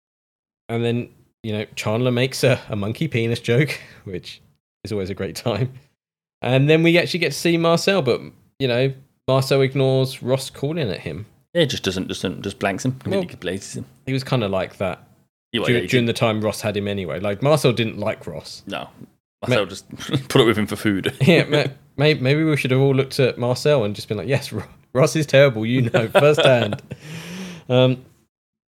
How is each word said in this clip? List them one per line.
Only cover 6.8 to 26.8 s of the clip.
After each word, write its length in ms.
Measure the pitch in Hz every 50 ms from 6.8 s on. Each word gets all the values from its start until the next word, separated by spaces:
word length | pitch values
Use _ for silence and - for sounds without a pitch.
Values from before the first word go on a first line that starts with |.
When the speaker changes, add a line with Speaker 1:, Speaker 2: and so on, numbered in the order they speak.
| 165
Speaker 1:
we 140 | 170 170
actually 220 | 175 - - - 175
get 120 | 170 147 147
to 40 |
see 200 | - - 175 170
Marcel, 440 | 170 165 165 170 165 - - 196 190
but, 200 | 143 127 107 - 69 73 - _ _ _ _ -
you 80 | 135
know, 240 | 127 117 120 135 139 135 - - _ _ _ _
Marcel 340 | - 131 135 135 - 147 139
ignores 600 | 135 131 135 139 135 131 131 131 131 131 - - 117
Ross 260 | 120 127 131 - -
calling 400 | - - - 139 160 175 143 104
at 100 | 87 -
him. 240 | - 87 76 76 110 - _ _ _ _ -
Speaker 2:
Yeah, 120 | 170 165
just 180 | 131 - - -
doesn't, 240 | 101 90 95 -
doesn't, 340 | - - - - 92 - -
just 180 | - 98 - -
blanks 260 | 104 98 98 - -
him, 80 | 131 131
completely 340 | - - 101 190 196 180
Speaker 1:
Well, 100 | 170 - -
Speaker 2:
blazes 380 | - 87 92 95 - - -
him. 80 | 123 - - _ _ -
Speaker 1:
he 80 | - 131
was 100 | 131 131
kinda 240 | - 143 127 107
like 300 | 98 98 95 90 - -
that 280 | - 101 92 78 - - _ _ _ _ _ _ _ _ _
Speaker 2:
Yeah, 100 | - 113
well, 60 | 90
Speaker 1:
dur-, 60 | 76 123
Speaker 2:
yeah, 40 | 117
he 60 | 90
Speaker 1:
during 180 | 90 - 127 120
Speaker 2:
did. 100 | 117 113
Speaker 1:
the 40 | -
time 220 | 123 113 107 107
Ross 200 | 107 107 98 -
had 140 | - 107 98
him 120 | 104 101
anyway. 320 | 101 101 101 92 82 69 85
Like, 220 | 98 104 104 98
Marcel 320 | 131 143 156 147 - 131 117
didn't 240 | 120 117 113 - 101
like 280 | 101 107 101 - -
Ross. 360 | 90 80 76 - - - - -
Speaker 2:
No. 220 | 98 95 - - - - - - - _ _ _ _ _ _
Speaker 1:
Ma- 60 | - -
Speaker 2:
Marcel 160 | 123 110 101
just 240 | 87 98 - - -
<laughs> 380 | - - - - - 139 135 -
put 120 | - 139
up 60 | 120
with 100 | 113 107
him 100 | 104 104
for 80 | - 110
food. 380 | - - 110 101 92 80 - -
<laughs> 40 | -
Speaker 1:
Yeah, 220 | 131 139 165 143 113
ma-, 220 | 127 147 151 - 135 - - _ _ _
may-, 200 | - 139 151 156
maybe 280 | - 127 131 147 151 160
we 140 | 160 151
should 140 | 143 - 127
have 80 | 127 131
all 120 | 135 139 135
looked 240 | 131 135 135 - -
at 180 | 135 117 -
Marcel 460 | - 120 120 123 - - 151 147 135 107
and 120 | 101 104
just 120 | - -
been 100 | - 110
like, 100 | 104 85
"Yes, 240 | 113 139 - - -
Ro-, 120 | 117 107 - - - _ _ _ -
Ross 220 | 127 147 151 -
is 100 | 165 151
terrible, 400 | - - 135 143 139 113 107 110
you 180 | 113 123 131 123 113
know, 180 | - 131 113
Speaker 2:
<laughs> 60 | 107 -
Speaker 1:
firsthand." 680 | - 139 147 151 160 160 139 131 123 113 104 104 -